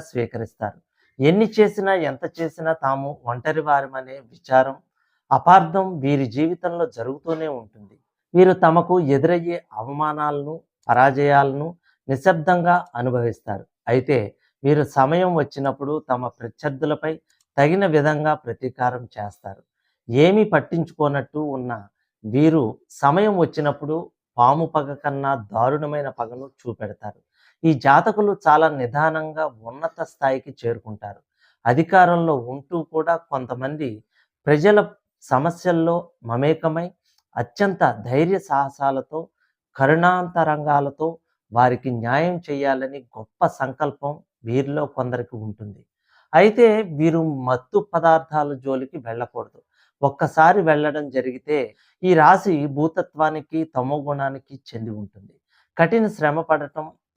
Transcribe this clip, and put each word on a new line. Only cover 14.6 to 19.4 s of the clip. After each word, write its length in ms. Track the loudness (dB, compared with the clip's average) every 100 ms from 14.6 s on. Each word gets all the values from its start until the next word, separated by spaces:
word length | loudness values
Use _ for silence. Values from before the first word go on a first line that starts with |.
వీరు 200 | 0 2
సమయం 520 | 0 0 0 2 0 0
వచ్చినప్పుడు 540 | -4 -4 -6 -6 -6 -8 -4
తమ 180 | -6 -6
ప్రత్యర్థులపై 840 | -10 -16 -10 -10 -6 -4 -4 -6 -8 _ _ _ 0
తగిన 280 | 2 2 2
విధంగా 480 | 2 2 0 0
ప్రతీకారం 680 | -2 -4 -10 -10 -4 -4 -4 -12 -12
చేస్తారు. 440 | -12 -12